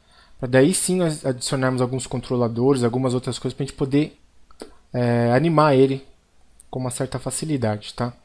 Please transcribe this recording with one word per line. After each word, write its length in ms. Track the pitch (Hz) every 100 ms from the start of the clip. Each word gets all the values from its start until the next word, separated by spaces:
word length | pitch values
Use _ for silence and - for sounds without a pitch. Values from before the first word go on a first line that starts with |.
| _ _ _ -
Pra 80 | 131
daí 260 | 131 143
sim 220 | 190 - 185
nós 280 | 170 151
adicionarmos 560 | 139 123 - 139 131 127
alguns 280 | 123 131 -
controladores, 720 | 127 - 127 120 117 127 139
algumas 320 | 120 127 131
outras 240 | 123 123 117
coisas 180 | 131 123
pra 80 |
gente 120 | 135 -
poder, 440 | 135 143 151 - _ _ - - - - _
é, 400 | 123 120 120 120
animar 440 | 123 165 151 151 131
ele 280 | 135 135 - _ _ _ - _ -
com 120 | 131
uma 100 | 127
certa 300 | - 131 131
facilidade, 760 | - - 160 143 117 107 -
tá? 180 | - 123 -